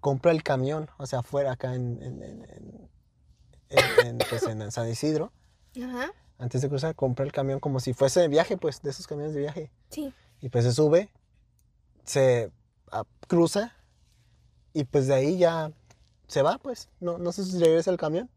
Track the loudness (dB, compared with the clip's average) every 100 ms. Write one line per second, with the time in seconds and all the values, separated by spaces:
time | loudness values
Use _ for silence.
0 | -2 2 4 2 2 -2 0 -4 -8 _
1 | -6 -6 -4 -2 -2 -2 -6 -4 -6 -6
2 | -10 -12 -14 -16 -18 -20 -20 -20 -20 _
3 | _ _ _ _ _ _ _ 2 4 4
4 | 4 0 -2 -2 -2 -4 -6 -4 -4 -2
5 | 0 0 -2 _ _ _ _ -12 -10 -6
6 | -8 -10 _ _ -6 -4 -2 -2 -4 -2
7 | -4 -2 -4 -2 -2 -2 -2 -2 -2 2
8 | 2 4 4 4 2 0 -4 -6 -10 -12
9 | -10 -8 -6 -4 -6 -6 -12 _ _ -10
10 | -10 -12 _ _ -4 2 2 4 4 4
11 | 2 _ _ _ _ _ _ _ _ _
12 | -4 2 4 4 0 _ _ _ _ -10
13 | -10 _ 0 4 4 4 -4 _ _ _
14 | _ _ _ _ _ _ _ -6 0 2
15 | 4 2 2 4 4 2 -6 -8 _ _
16 | _ _ _ 2 2 2 -6 -12 -14 _
17 | -6 -4 -6 -4 -4 2 4 4 2 -2
18 | -2 -4 -6